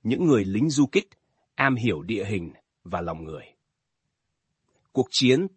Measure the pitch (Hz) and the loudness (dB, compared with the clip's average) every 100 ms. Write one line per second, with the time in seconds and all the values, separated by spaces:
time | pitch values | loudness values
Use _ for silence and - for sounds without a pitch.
0 | 110 135 175 123 95 101 156 143 139 190 | -2 0 4 4 2 0 0 2 2 2
1 | - _ _ _ _ - 135 123 117 80 | -2 _ _ _ _ -2 0 2 -2 -4
2 | 85 107 95 101 80 - _ _ 87 85 | -4 -6 -4 -6 -8 -16 _ _ -10 -8
3 | 85 82 80 73 - _ _ _ _ _ | -6 -8 -12 -14 -16 _ _ _ _ _
4 | _ _ _ _ _ _ _ _ _ - | _ _ _ _ _ _ _ _ _ -2
5 | 127 - 123 135 190 | -2 2 4 4 0